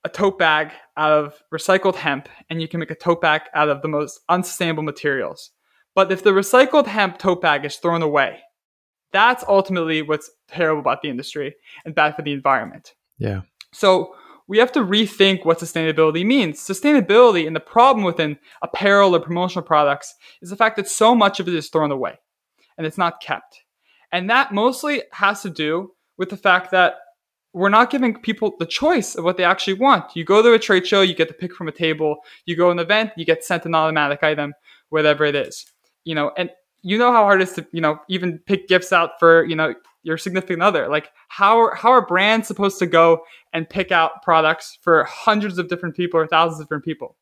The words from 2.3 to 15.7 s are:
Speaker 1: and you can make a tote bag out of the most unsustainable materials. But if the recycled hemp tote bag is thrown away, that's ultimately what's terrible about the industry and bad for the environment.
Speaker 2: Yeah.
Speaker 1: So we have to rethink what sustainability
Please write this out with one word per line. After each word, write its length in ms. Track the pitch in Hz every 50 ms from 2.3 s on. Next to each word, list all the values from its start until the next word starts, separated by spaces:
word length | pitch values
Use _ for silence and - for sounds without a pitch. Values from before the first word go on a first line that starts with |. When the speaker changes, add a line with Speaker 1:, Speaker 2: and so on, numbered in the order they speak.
| - - _ _
Speaker 1:
and 140 | 160 165 160
you 40 |
can 140 | 160 - 170
make 100 | 165 -
a 40 | 156
tote 260 | - - 175 170 170
bag 220 | 175 160 151 156 - - -
out 160 | 160 151 151
of 140 | 143 143 143
the 60 | 160
most 300 | 151 147 151 147 - - _ -
unsustainable 520 | 170 185 180 - - - 185 165 160 156 156
materials. 680 | 151 143 - - 151 139 131 107 76 - - - - _ _ _ _ _ _ _ _ _
But 160 | - 190 190
if 140 | 190 185 -
the 60 | 208
recycled 560 | 196 196 190 - - 247 262 262 - 302 269
hemp 320 | 220 202 220 202 190 - -
tote 240 | - 196 180 175 175
bag 240 | 165 147 143 143
is 100 | 147 -
thrown 240 | - - 170 170 170
away, 400 | 165 151 147 - 135 - - - _ _ _ _ _ _ _ _ _ _ _ _ _ _ -
that's 320 | 196 214 240 254 247 -
ultimately 540 | - 202 196 190 190 190 180 165 160 160 156
what's 300 | 156 143 156 147 - - _ _ _ _
terrible 320 | - 165 175 160 156 151
about 220 | 135 131 120 - -
the 80 | 151
industry 440 | 131 123 143 - - 151 139 135 156 _ _ _ - - _
and 100 | 165 156
bad 220 | 160 151 151 151
for 60 | - 151
the 100 | 147 143
environment. 600 | 139 131 139 135 127 107 113 - 160 _ - _ _ _ _ _ _
Speaker 2:
Yeah. 240 | 113 107 101 95 90 _ _ _ - _ _
Speaker 1:
So 400 | - - 196 190 180 - - - - - - - _ _ _
we 80 | 190
have 160 | 214 240 247 254
to 80 | 302
rethink 640 | 233 180 196 214 220 202 - - 196 196 190 175 -
what 140 | 160 175 -
sustainability 680 | 170 160